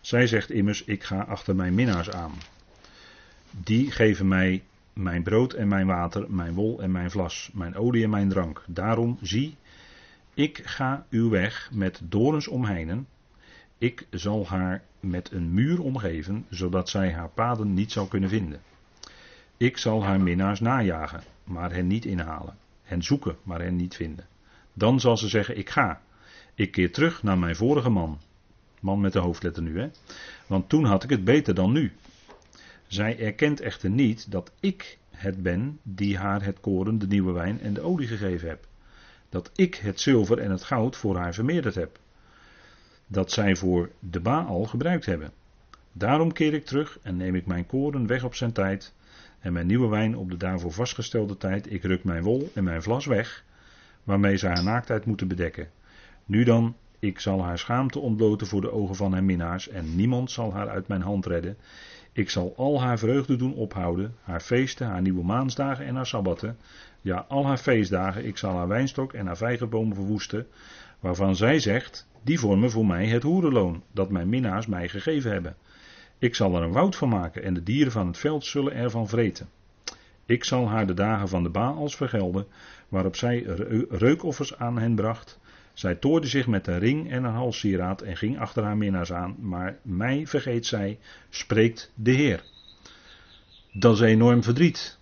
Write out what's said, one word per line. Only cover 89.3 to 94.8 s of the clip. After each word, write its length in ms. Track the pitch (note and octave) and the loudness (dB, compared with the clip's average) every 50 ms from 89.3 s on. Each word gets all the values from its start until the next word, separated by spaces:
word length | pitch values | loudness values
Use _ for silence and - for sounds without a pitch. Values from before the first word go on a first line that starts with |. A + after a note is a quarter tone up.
| - - | -6 -6
maar 380 | A#2 G2 F2+ F2 F#2 F#2+ - - | -6 -6 -4 -4 -4 -6 -8 -10
mij 460 | _ - F#2 F2+ G#2+ B2+ C3+ C#3+ D#3+ | _ -6 -4 -2 0 0 0 -2 -2
vergeet 380 | D#3 - C#3 - C3+ A#2+ A#2 A#2 | -2 -4 -4 -2 -2 -4 -4 -2
zij, 340 | - - G#2+ G2 G2 A2 - - - - - - _ | -2 -4 -2 -2 -4 -6 -8 -14 -20 -20 -20 -20 _
spreekt 640 | - - - - A2 A2 A2+ A#2 A2+ - - - _ | -12 -12 -4 0 4 6 6 4 4 -2 -16 -16 _
de 160 | - A2 A#2+ | 0 2 4
Heer. 320 | B2+ C3 D3 C#3 F#2 - - - - - _ - - _ - - - - - - - - - - - - _ _ - - _ _ | 4 6 4 2 2 0 -6 -16 -20 -20 _ -20 -20 _ -20 -20 -20 -20 -20 -20 -20 -20 -20 -20 -20 -20 _ _ -20 -20 _ _
Dat 220 | - G2 G2 A#2 A2 | -4 6 6 6 8
is 80 | G2+ | 8
enorm 420 | A#2 A2 A2 A2 A#2 A#2+ A#2+ A#2+ G#2+ | 8 8 8 8 8 8 8 6 6
verdriet. 540 | A#2 A#2+ C3 - - - - | 4 4 6 4 4 4 0